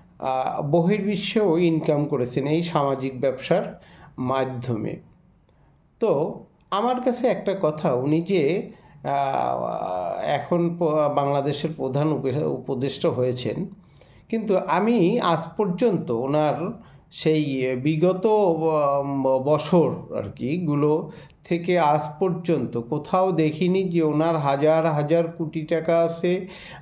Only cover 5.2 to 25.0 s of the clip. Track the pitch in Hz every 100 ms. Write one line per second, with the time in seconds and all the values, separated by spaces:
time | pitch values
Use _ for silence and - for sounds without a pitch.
5.2 | _ _ _ _ _ _ _ _ 220 143
6.2 | 180 - - _ _ 196 233 247 247 240
7.2 | 240 165 - 190 151 156 165 123 135 160
8.2 | 175 190 143 190 226 - - - 139 139
9.2 | 135 135 123 - 117 110 104 92 87 -
10.2 | 107 143 - 175 170 170 165 156 147 139
11.2 | 139 143 139 139 160 160 131 135 156 139
12.2 | 135 143 156 131 127 127 135 - 170 123
13.2 | 127 123 117 147 196 - - - - -
14.2 | - 226 214 185 - 165 214 240 175 240
15.2 | 185 160 - - 202 175 240 170 123 117
16.2 | 135 151 151 131 180 233 - - - -
17.2 | 160 156 143 135 127 127 139 160 180 185
18.2 | 226 214 196 160 160 156 143 143 139 139
19.2 | 131 131 135 151 - 180 135 107 - 107
20.2 | 104 - 120 170 170 143 147 156 - -
21.2 | - - - 170 175 180 151 151 - -
22.2 | 190 175 - 151 117 120 117 147 - 185
23.2 | 185 165 156 156 180 185 185 170 156 147
24.2 | 165 160 143 139 151 160 160 147